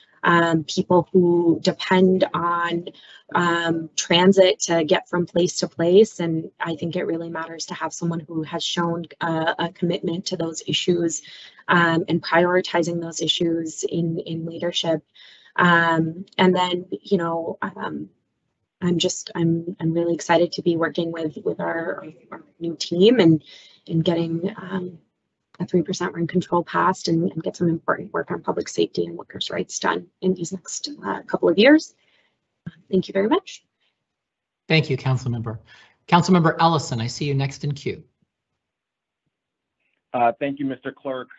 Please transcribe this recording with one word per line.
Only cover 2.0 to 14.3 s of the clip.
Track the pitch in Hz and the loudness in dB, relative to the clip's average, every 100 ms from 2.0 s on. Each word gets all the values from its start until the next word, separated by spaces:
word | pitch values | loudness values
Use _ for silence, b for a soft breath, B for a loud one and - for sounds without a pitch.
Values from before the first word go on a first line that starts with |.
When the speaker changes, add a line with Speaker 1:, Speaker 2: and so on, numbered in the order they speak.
| 185 185 185 | 6 4 0
Speaker 1:
on, | 170 170 170 170 170 175 - B B B | -2 -2 -2 -2 -4 -8 -16 B B B
um, | 180 175 170 170 165 160 - | -2 0 0 0 -2 -4 -6
transit | - 175 185 190 185 - | 0 4 6 8 6 4
to | - 170 | 0 0
get | 156 180 - | 2 0 0
from | 180 170 | -4 -2
place | 175 180 - | 0 0 -2
to | 170 | -6
place. | - 170 190 226 - | -2 4 6 6 2
And | 170 160 170 - | -2 -2 -6 -8
I | 165 160 | -8 -6
think | 170 | -6
it | 175 165 | -4 -4
really | 165 165 | -4 -6
matters | 165 165 165 - | -8 -10 -10 -12
to | |
have | 180 160 | -8 -8
someone | - 170 165 | -6 -4 -4
who | 156 165 | -6 -8
has | 151 165 | -6 -6
shown | - 175 170 170 160 - | -6 -4 -2 -4 -8 -6
a, | 170 160 160 - | -4 -2 -2 -2
a | 185 | -6
commitment | - 170 185 175 170 - | -4 -2 -2 -4 -6 -6
to | 180 | -6
those | 165 156 - | -6 -8 -6
issues, | - - 175 165 - - B B B B | -4 0 0 0 -4 -12 B B B B
um, | 175 170 165 - | 2 2 2 0
and | 170 | -2
prioritizing | - 165 175 185 190 175 165 170 | 2 2 4 2 0 -2 -2 -4
those | 165 - | -6 -4
issues | 165 - 170 165 160 - | -2 0 0 -2 -4 -6
in, | - 170 170 165 | -6 -2 -2 -4
in | - | -6